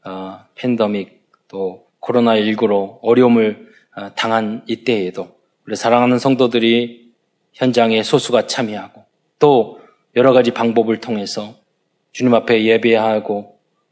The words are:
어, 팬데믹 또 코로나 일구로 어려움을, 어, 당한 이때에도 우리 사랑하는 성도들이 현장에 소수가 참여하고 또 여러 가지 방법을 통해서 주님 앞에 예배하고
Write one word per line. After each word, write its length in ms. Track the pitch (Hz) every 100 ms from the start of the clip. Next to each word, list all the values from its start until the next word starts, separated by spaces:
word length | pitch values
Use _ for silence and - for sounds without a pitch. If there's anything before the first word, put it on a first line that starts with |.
어, 360 | 98 95 95 98 _ -
팬데믹 640 | 127 117 107 104 92 _ _ _ _
또 400 | 98 95 92 _ _
코로나 360 | - 120 117 113
일구로 640 | 107 107 110 101 98 -
어려움을, 680 | 113 123 123 117 107 104 - _ _ -
어, 180 | 101 -
당한 480 | 113 113 107 117 -
이때에도 680 | 113 - 110 90 87 90 _ _ _ -
우리 100 | 107
사랑하는 420 | 117 120 123 123
성도들이 960 | 135 127 123 120 113 117 117 - _ _ _ _ _
현장에 500 | _ 127 120 113 110
소수가 440 | 107 143 - 120 -
참여하고 560 | - 113 104 92 _ _ _ _ _
또 420 | 147 131 107 - - _ _ -
여러 160 | 127
가지 200 | 127 120
방법을 500 | 117 117 113 110 110
통해서 540 | - 110 98 - 107 120 _ _ _ _ _
주님 200 | - 123
앞에 300 | 117 - 113
예배하고 960 | 110 113 117 113 110 107 107 104 101 _ _ _ _